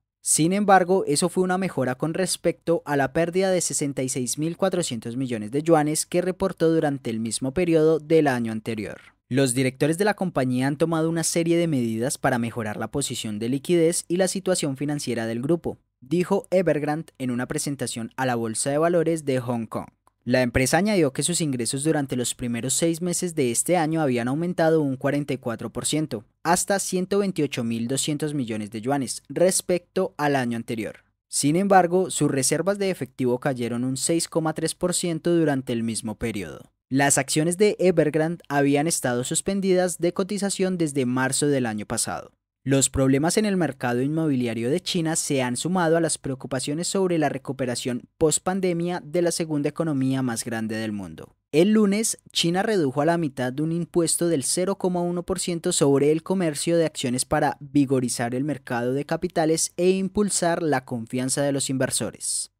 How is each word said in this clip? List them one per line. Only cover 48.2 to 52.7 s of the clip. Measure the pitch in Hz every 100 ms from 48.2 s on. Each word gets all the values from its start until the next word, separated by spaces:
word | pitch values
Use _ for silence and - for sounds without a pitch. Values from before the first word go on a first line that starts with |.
| 156 - 185 190 185 170 175 175
de | 147 175
la | 170
segunda | - 160 147 147
economía | - 165 135 131 135
más | 127 113
grande | 120 113 110
del | 110 110
mundo. | 101 90 78 - _ _
El | 147 202
lunes, | 220 202 202 226 - -
China | - 170 180
redujo | 220